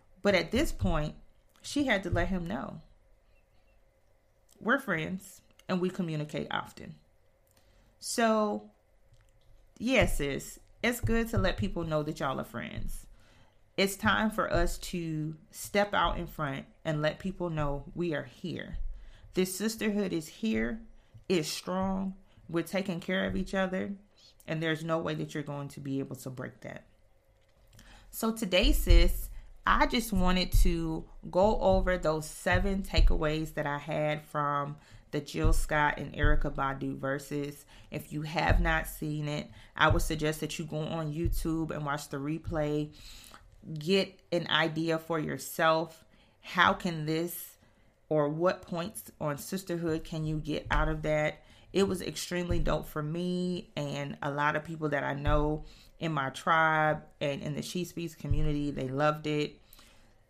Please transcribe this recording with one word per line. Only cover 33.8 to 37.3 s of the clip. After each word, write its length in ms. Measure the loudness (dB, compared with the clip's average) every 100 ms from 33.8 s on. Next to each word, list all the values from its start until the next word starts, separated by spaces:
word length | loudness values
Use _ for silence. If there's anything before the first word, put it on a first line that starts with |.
| -4 -2 -2 -2 -4
from 520 | -2 0 0 -4 -8 -16 -20 -8
the 100 | -6
Jill 320 | -4 2 4
Scott 440 | 6 4 2 2 0
and 160 | -6
Erykah 400 | 2 4 6 4
Badu 440 | 0 -2 -2 -6 -4
verses. 680 | -4 -4 -4